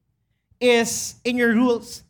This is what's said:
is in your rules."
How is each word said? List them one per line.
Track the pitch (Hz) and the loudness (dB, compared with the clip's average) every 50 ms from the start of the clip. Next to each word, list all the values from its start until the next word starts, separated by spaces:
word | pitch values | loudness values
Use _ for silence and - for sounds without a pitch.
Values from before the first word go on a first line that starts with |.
| _ _ _ _ _ _ _ _ _ _ _ _ | _ _ _ _ _ _ _ _ _ _ _ _
is | 240 247 240 233 233 - - - - - - - _ | 2 2 2 2 2 -2 -4 -8 -8 -10 -14 -8 _
in | 240 247 247 | -4 -2 0
your | 240 233 226 | 2 2 2
rules." | 220 254 254 233 226 220 - - - - | 2 2 2 0 -2 -4 -12 -20 -20 -20